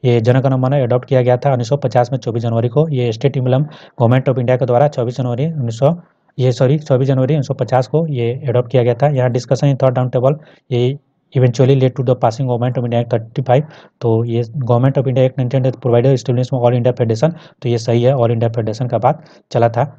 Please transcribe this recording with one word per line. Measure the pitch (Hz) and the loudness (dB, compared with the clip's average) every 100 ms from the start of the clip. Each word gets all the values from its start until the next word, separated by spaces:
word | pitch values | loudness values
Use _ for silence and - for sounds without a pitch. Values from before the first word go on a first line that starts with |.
ये | 131 120 | 2 2
जन | 113 127 | 4 2
गण | 135 | 2
मन | 131 131 | 0 0
अडॉप्ट | 143 123 123 123 | 0 0 -2 0
किया | 131 | 0
गया | 123 123 | 2 2
था | 143 | 0
उन्नीस | 127 113 | -2 -2
सौ | 147 | -2
पचास | 131 123 117 | 0 0 0
में | 131 | -2
चौबीस | 131 117 | -4 -4
जनवरी | 117 113 117 | -2 -2 0
को। | 120 160 | 0 0
ये | 139 120 | 0 -2
स्टेट | 113 143 135 | -2 -2 -2
एम्बलम | 127 127 | 0 0
गवर्नमेंट | 151 - - - 117 127 127 | 0 -8 -20 0 2 2 2
ऑफ | 131 | -2
इंडिया | 120 127 | 0 0
के | 123 | 2
द्वारा | 123 147 | 2 2
चौबीस | 147 117 123 | 0 -6 -4
जनवरी | 127 120 151 | -4 -4 -4
उन्नीस | 160 117 113 | -4 -6 0
सौ, | 139 170 - _ _ - | 0 0 -8 _ _ -2
ये | 127 | -2
सॉरी | 120 127 151 | 2 2 0
चौबीस | 151 127 135 | 0 0 2
जनवरी | 131 131 | 0 0
उन्नीस | 156 127 | -2 -2
सौ | |
पचास | 131 113 127 123 | -4 -2 0 0
को | 151 165 | -2 -2
ये | 135 117 131 151 | -4 -4 -4 -2
अडॉप्ट | 120 120 | -2 0
किया | 131 | 0
गया | 120 | 0
था। | 117 143 | 2 0
यहाँ | 139 127 | 2 0
डिस्कशन | 120 120 127 143 | -2 -2 0 0
in | 131 | 2
third | 131 123 | 0 0
round | 127 127 | -2 0
table, | 127 151 - _ _ | 0 -2 -8 _ _
ये | 123 123 143 _ _ _ | -2 -2 -2 _ _ _
eventually | 139 123 120 131 | 0 0 2 2
led | 139 131 | 4 2
to | 123 | 0
the | 123 | -2
passing | 127 123 113 | 0 0 -2
of | 131 | -4
Government | 120 123 127 | -2 -2 -4
of | |
India | 120 117 | -2 -2
Act | 117 | -2
thirty | 120 113 - | -4 -4 -8
five। | 127 123 151 - - _ | 0 0 0 -12 -20 _
तो | 120 113 | -2 0
ये | 120 117 | 0 -4
Government | 117 117 120 120 135 139 | -4 -6 0 2 2 0
of | 135 | -2
India | 127 | 0
Act | 131 127 | 0 0
nineteen | 123 | -2
hundred | 131 131 127 | 0 -2 -2
provided | 123 120 127 | 0 2 2
establishment | 131 - 123 127 131 | 0 0 -2 -2 0
of | 120 | 0
All | 123 | 2
India | 120 | 0
Federation, | 123 120 110 151 170 - _ | 0 -2 0 -2 -2 -18 _
तो | 123 | -4
ये | 117 | -2
सही | 113 117 | 0 0
है, | 120 | 2
All | 139 117 | 2 0
India | 117 117 | 0 -2
Federation | 117 110 107 123 | -2 -6 -4 -4
का | 117 | 0
बात | 120 160 - - _ | 0 0 -8 -20 _
चला | 123 117 | 0 0
था। | 113 147 | 0 -4